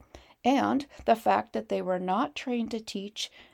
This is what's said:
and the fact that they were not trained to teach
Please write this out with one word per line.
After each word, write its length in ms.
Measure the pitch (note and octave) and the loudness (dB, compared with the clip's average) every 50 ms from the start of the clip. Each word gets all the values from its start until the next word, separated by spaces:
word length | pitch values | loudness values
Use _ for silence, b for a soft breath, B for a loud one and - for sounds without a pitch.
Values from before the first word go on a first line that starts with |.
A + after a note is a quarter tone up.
| B B B B B B B _ - | B B B B B B B _ 2
and 400 | A#3+ C4+ C4 G#3 G3+ A#3+ C#4 - B B B B | 2 4 4 4 2 2 0 -2 B B B B
the 100 | - A3+ | 2 2
fact 380 | A3 - G#3 F#3+ G#3 G#3+ - - | 4 4 4 2 2 2 -2 -4
that 160 | A3+ A3 - | -6 -4 -2
they 120 | G3+ F#3+ | -2 -2
were 160 | F#3 F3+ F#3 F3+ | 0 0 -2 0
not 380 | F3+ F#3 F#3 G#3+ C#4 D4 - | 0 0 0 0 0 -2 -4
trained 340 | - - C4 B3 A#3+ A3+ A3+ | -8 -6 -4 -2 -2 -2 -4
to 100 | - A3 | -6 -8
teach 520 | A3 - - G3+ F#3+ G#3 - - - B B B B B | -8 -8 -8 -8 -8 -8 -10 -10 -10 B B B B B